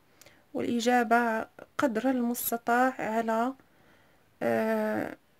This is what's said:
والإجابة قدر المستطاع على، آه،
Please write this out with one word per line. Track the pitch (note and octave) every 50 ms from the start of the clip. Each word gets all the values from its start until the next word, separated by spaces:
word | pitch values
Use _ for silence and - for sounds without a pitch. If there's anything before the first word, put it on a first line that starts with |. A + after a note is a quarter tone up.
| _ _ _ _ - - - _ _ _ -
والإجابة | C4+ - - A#3+ A#3+ A3 A#3+ B3 B3 A#3+ A3 A#3 A#3+ A#3+ A3+ A3 A3 - - _ - - - _
قدر | - D4 C#4 G#3+ G#3+ A#3+ C4
المستطاع | C4 B3 A#3+ A#3 A#3+ - - - A#3 A#3 - - A#3 A#3+ B3+ C4 C4 -
على، | - G#3+ A3 A3+ A3+ A3+ A3+ A3+ A#3 C4 C4+ - _ _ _ _ _ _ _ _ _ _ _ _ _ _ _ _ A#3
آه، | A#3 A3+ A3+ A3 A3 A3 A3 G#3+ G#3+ G#3+ G#3+ - - - - _ _ _